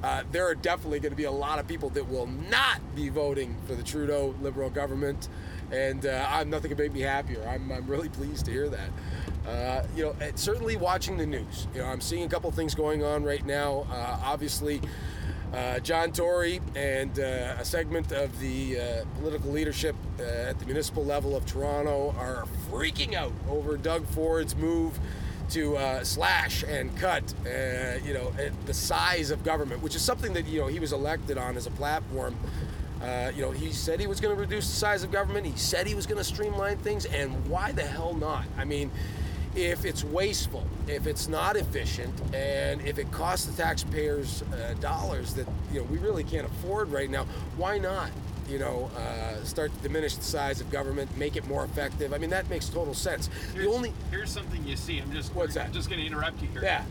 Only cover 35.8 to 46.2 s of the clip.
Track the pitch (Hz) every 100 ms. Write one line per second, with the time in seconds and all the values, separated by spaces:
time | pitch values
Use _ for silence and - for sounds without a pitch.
35.8 | 185 202 - 208 190 - 208 202 196 202
36.8 | 208 208 - 143 139 135 139 165 196 -
37.8 | 147 147 165 165 151 143 - - 139 147
38.8 | 143 - - - - - - 180 175 175
39.8 | 180 - - 160 196 202 - 131 110 -
40.8 | - 143 151 143 - 156 175 208 208 139
41.8 | 113 - 123 - - 135 139 139 139 143
42.8 | 143 143 135 - 165 185 - - 165 131
43.8 | - 156 151 147 139 - - - - 147
44.8 | 147 - - 143 123 135 127 - - 143
45.8 | 123 160 190 190